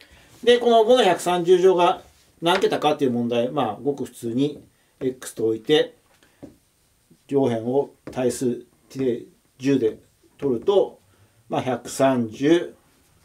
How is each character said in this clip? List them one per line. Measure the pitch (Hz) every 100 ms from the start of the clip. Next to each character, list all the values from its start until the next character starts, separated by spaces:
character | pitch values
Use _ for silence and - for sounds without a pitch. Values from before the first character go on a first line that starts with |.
| _ - _ -
で、 | 220 240
こ | 240
の | 226
五 | 220 254
の |
百 | 196 170
三 | 175 180
十 | 170 180
乗 | 185 175
が | 175 - - _ _ -
何 | 165 190
桁 | 208 175
か | 151
っ | 147
て |
い | 135
う |
問 | 120 117
題、 | 120 127
ま | 151 120
あ、 | -
ご | 131
く | 139 123
普 |
通 | - 117
に | 120 143 147 - _ _ -
X | 131 131 -
と | - 113
置 | 110
い |
て、 | - 151 165 - _ _ _ _ - - _ _ _ _ _ _ -
両 | 139
辺 | 127 117 117
を | 139 139 _ -
対 | - 127
数 | 120 127 117 - _ _ 135
で | 131 113 - _ _ -
十 | 131 139
で | 110 - _ _ _ -
取 | 139 117
る |
と、 | - 202 - - _ _ _ _ -
ま | 156
あ、 |
百 | 127 120 -
三 | - 135 127 113
十 | 107 143 170 - - _ _ _ _